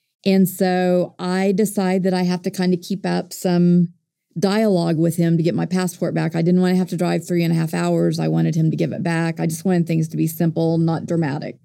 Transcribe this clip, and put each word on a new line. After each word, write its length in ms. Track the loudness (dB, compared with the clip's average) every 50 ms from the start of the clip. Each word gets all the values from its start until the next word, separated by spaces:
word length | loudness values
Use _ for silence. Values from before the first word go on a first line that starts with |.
| _ _ _ _ 0
And 200 | 2 4 4 4
so 680 | 2 2 0 0 0 2 2 2 2 2 2 0 -2 -6 -8
I 340 | -6 -4 -2 0 0 0 2
decide 500 | 2 0 0 0 0 0 0 0 0 0
that 100 | 0 0
I 100 | 0 0
have 180 | 0 -2 -2 -4
to 80 | -6
kind 240 | -4 -2 0 0 0
of 80 | 0 -2
keep 240 | -6 -8 -6 -4
up 260 | -2 -2 -2 -4 -6 -8
some 640 | -4 -2 0 2 4 4 4 4 4 2 2 -2 _ _ _ _ _ _ _ _ -2
dialogue 600 | -2 0 2 2 2 2 2 2 2 0 0 2
with 180 | 0 0 2
him 220 | 2 2 2 2 2
to 40 | 2
get 120 | 0 0
my 100 | -2 -2
passport 500 | -2 -2 -2 -2 -4 -4 -4 -4 -4 -2
back. 220 | -2 -2 -2 -2
I 60 | 0 0
didn't 180 | 2 2 4
wanna 160 | 4 2 2
have 140 | 2 0 -2
to 80 | -2 -2
drive 280 | -2 -2 -2 -2 -2
three 160 | -2 -2 0 0
and 80 | 2 0
a 40 |
half 160 | 0 0 -2 -2
hours. 460 | -2 0 0 0 2 2 0 0 0
I 80 | -2 0
wanted 260 | 0 0 0 0 0
him 140 | 2 0 0
to 60 | 0
give 160 | 0 -2 -4 -4
it 100 | -4 -4
back. 380 | -2 -2 0 -2 -2 -2 -2
I 60 | -4
just 180 | -4 -4 -4 -2
wanted 220 | 0 0 0 0
things 200 | 0 0 -2 -2 -2
to 100 | -2 -2
be 80 | -2
simple, 500 | -2 -2 0 -2 0 0 0 0 0 2
not 300 | 2 0 0 0 -2 -4
dramatic. 520 | -2 -2 -2 0 -2 -4 -6 -8 -10 -12 -16